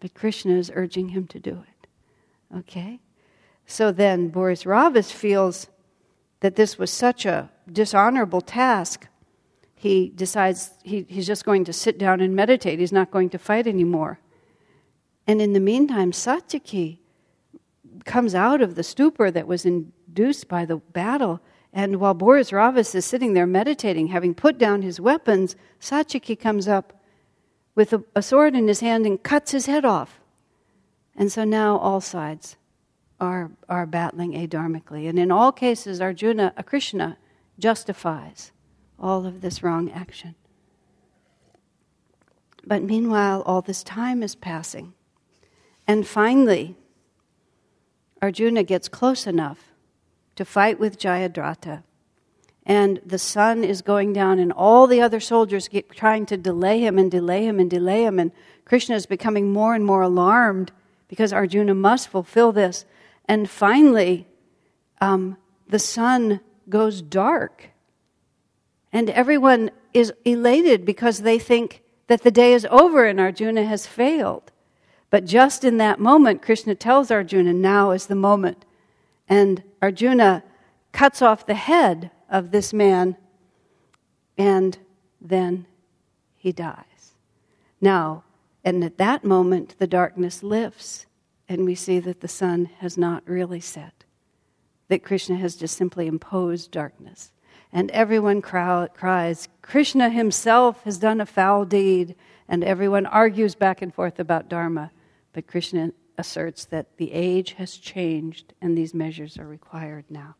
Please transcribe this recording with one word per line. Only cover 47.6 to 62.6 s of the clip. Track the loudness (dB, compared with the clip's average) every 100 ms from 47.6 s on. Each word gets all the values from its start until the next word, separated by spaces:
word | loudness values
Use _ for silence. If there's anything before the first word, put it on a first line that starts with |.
| _ _ _ _ _ -6
Arjuna | -6 -2 0 0
gets | 0 -2 -4
close | -2 -2 -2 -2
enough | -4 -4 -10 _ _ _ _ _ _ _ -12
to |
fight | -4 2 2 2
with | -4 -4
Jayadratha. | -4 -2 -4 -6 -8 -8 -12 -16 -18 _ _ _ _ _ _ _
And | 0 2 2 0
the | -6 -8
sun | -4 2 2 2
is | -2 -2
going | 0 0 0
down, | 0 2 2
and | 0
all | 2 6 8 8
the | 6
other | 2 0
soldiers | 0 0 2 -2 -4
get | -8 -8
trying | -2 0 0 -2
to | -6
delay | -4 -2 0 0
him | 2 2
and | 2
delay | 2 -2 -2 -2
him | 0
and | 0
delay | 0 0 0
him. | 0 0
And | -2 -6 _ _
Krishna | -2 0 0
is | -6 -6
becoming | -6 -4 -2 -2
more | -2 -2
and | 0
more | 0 0
alarmed | 2 2 2 4 2 -2 -8 _ _ _ -12
because | -4 -2
Arjuna | -2 0 0 0
must | 2 2 2 -2
fulfill | -8 -2 2 4
this. | 4